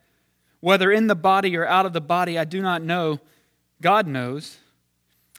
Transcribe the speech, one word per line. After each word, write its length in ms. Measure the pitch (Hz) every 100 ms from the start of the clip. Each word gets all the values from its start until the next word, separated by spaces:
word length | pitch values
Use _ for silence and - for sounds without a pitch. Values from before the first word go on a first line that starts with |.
| _ _ _ _ _ _
Whether 320 | 170 190 190
in 160 | 208 220
the 80 |
body 420 | 180 185 190 196 170
or 100 | 165
out 200 | 185 190
of 60 |
the 80 | 170
body, 360 | 147 175 175 165
I 60 |
do 180 | 160 185
not 220 | 190 175
know. 380 | 165 180 160 147 _ _ _ _ _ _
God 280 | 170 208 180
knows. 500 | 135 123 139 - - _ _ _ _ _ _ _